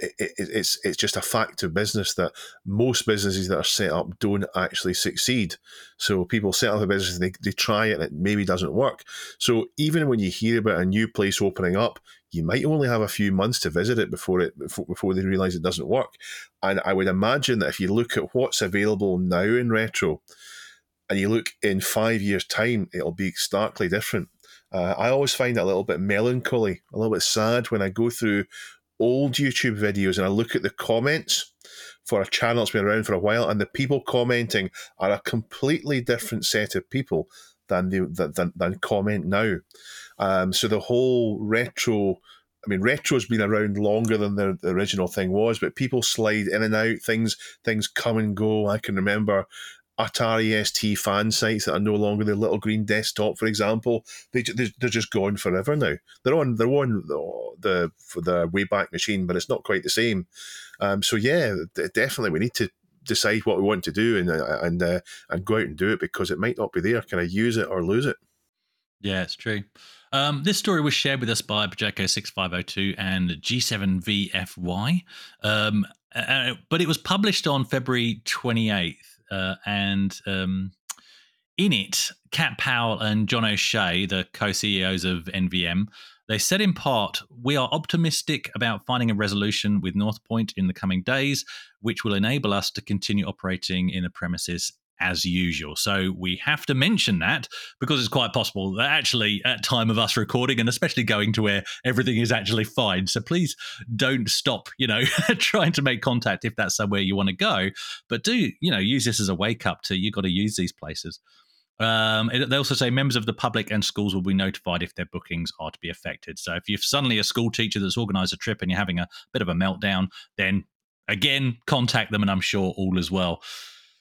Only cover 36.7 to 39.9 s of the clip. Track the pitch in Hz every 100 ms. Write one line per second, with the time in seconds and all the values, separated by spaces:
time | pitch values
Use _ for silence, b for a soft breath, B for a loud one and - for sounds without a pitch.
36.7 | 98 - 131 135 82 76 B B B _
37.7 | 92 92 95 90 87 85 80 87 - 90
38.7 | 92 - 104 101 104 80 101 110 90 -
39.7 | B B